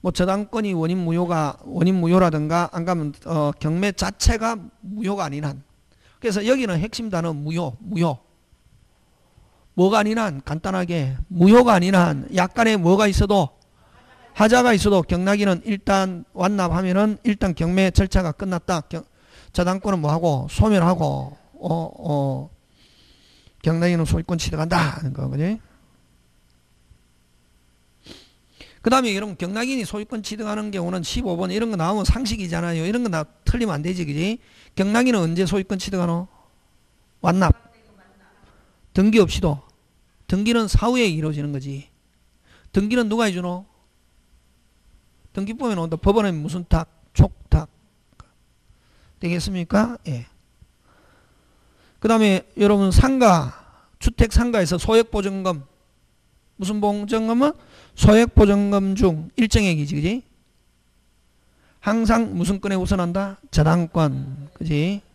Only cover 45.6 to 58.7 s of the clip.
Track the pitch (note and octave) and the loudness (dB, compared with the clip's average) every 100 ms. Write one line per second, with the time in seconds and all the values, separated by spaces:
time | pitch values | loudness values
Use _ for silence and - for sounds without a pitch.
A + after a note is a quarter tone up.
45.6 | B3+ G3 E3 E3 G3 G#3+ G#3 E3 D3 E3+ | -4 -4 -4 -2 2 2 2 -2 -6 -8
46.6 | F3 D#3+ E3 _ _ - G3 - - D#3 | 0 0 0 _ _ 4 4 4 0 0
47.6 | D3+ _ _ _ _ _ - _ _ _ | 0 _ _ _ _ _ -20 _ _ _
48.6 | _ _ _ _ _ _ F3 F3 F3+ F#3 | _ _ _ _ _ _ -6 -4 -4 -6
49.6 | E3+ G3+ A3+ A#3 - B2 A#2 _ _ _ | -2 0 0 -4 -10 -10 -10 _ _ _
50.6 | _ _ _ _ _ _ _ _ _ _ | _ _ _ _ _ _ _ _ _ _
51.6 | _ _ _ _ A3 A3+ G#3+ F#3+ - - | _ _ _ _ 2 4 4 2 -2 0
52.6 | G3+ G#3 G3 - C4 C4 A#3+ F3 C3 - | 2 4 4 6 4 6 4 4 0 -8
53.6 | - _ _ _ - A#3 A#3 - A#3+ A#3 | -20 _ _ _ -6 0 2 4 2 0
54.6 | E3+ F3+ - A3+ A3+ G#3 G3 G3 F#3 D#3+ | 0 -2 2 2 2 -2 -4 -4 -4 -6
55.6 | C3+ _ _ _ _ _ _ _ _ _ | -10 _ _ _ _ _ _ _ _ _
56.6 | F#3 G#3+ G#3 G#3 G#3 A3 A3 A#3 C#4+ - | -6 -2 -2 -2 -2 -2 0 2 0 0
57.6 | - - - - - G#3+ A#3 - G3+ G3+ | -16 -20 -20 2 6 6 6 6 6 6
58.6 | G3+ | 2